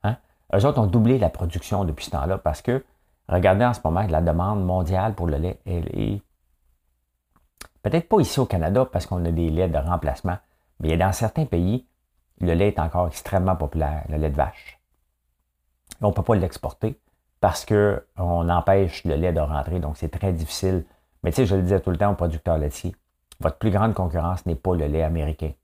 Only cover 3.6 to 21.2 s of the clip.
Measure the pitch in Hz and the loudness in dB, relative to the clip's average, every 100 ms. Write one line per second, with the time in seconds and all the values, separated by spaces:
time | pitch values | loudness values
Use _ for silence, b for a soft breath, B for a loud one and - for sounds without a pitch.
3.6 | 123 117 - 85 101 78 85 82 92 104 | 2 0 0 0 2 2 2 2 0 0
4.6 | 90 92 85 92 110 101 85 71 87 - | 0 0 0 0 -2 -2 -2 -2 -4 -6
5.6 | - 90 - - 53 101 _ _ _ _ | -6 -6 -4 -4 -4 -4 _ _ _ _
6.6 | _ _ _ _ _ _ _ _ _ _ | _ _ _ _ _ _ _ _ _ _
7.6 | - _ 104 170 - 214 139 - 123 92 | -20 _ -2 -2 2 2 4 0 0 0
8.6 | 80 104 131 87 - 90 85 82 82 80 | 2 2 0 -2 -2 -2 0 0 0 0
9.6 | 80 80 78 87 76 - 92 87 _ _ | 0 0 0 -2 -2 -4 -6 -6 _ _
10.6 | _ _ 78 80 92 - 113 - 151 87 | _ _ 0 2 2 0 -2 -2 0 0
11.6 | 90 123 _ _ _ _ _ _ 87 85 | 0 -2 _ _ _ _ _ _ 0 2
12.6 | 104 - 80 87 87 - - 95 92 87 | 2 2 -2 0 -2 -4 -4 0 2 0
13.6 | 73 80 73 76 73 76 78 71 69 - | -2 -2 -2 -4 -4 -2 -2 0 -2 -4
14.6 | - - _ _ _ _ _ _ _ _ | -20 -20 _ _ _ _ _ _ _ _
15.6 | _ _ _ - 104 104 - 107 85 - | _ _ _ -2 0 0 2 2 0 -4
16.6 | - - 110 - _ _ _ _ 95 - | -10 -6 -6 -6 _ _ _ _ 0 0
17.6 | - 104 104 - - - 87 85 85 87 | 2 4 4 0 -6 -4 0 0 2 2
18.6 | 85 98 92 - 85 73 90 80 73 76 | 4 4 2 -2 -2 0 0 0 -2 -2
19.6 | 69 90 76 76 80 87 98 82 80 - | -4 -4 -4 -6 -8 -4 -2 -2 -4 -2
20.6 | 95 92 - b b b | 0 -2 -4 b b b